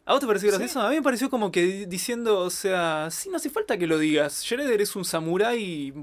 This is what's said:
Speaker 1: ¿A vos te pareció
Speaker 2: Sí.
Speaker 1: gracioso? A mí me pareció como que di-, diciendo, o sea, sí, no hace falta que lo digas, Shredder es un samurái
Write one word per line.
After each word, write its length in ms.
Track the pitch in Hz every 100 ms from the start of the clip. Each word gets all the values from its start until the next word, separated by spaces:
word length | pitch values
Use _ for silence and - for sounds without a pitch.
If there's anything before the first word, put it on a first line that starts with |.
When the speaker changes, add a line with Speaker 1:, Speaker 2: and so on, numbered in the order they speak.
| -
Speaker 1:
¿A 60 |
vos 80 | 262
te 60 | 262
pareció 240 | 196 208
Speaker 2:
Sí. 60 | 196
Speaker 1:
gracioso? 220 | 240 269 208
A 20 |
mí 60 | 311
me 60 |
pareció 260 | 285 233 262
como 200 | 247 202
que 100 | 180
di-, 240 | 175 196 196
diciendo, 520 | 185 - 240 233 202
o 100 | 180
sea, 580 | - 196 185 170 156 160
sí, 180 | - 392
no 60 | 349
hace 140 | 294
falta 260 | 453 427 214
que 80 | 170
lo 120 | 156
digas, 440 | 156 151 147 -
Shredder 360 | - 240 285 214
es 160 | 202 202
un 80 | 180
samurái 840 | 165 160 180 226 240 196 156 139 143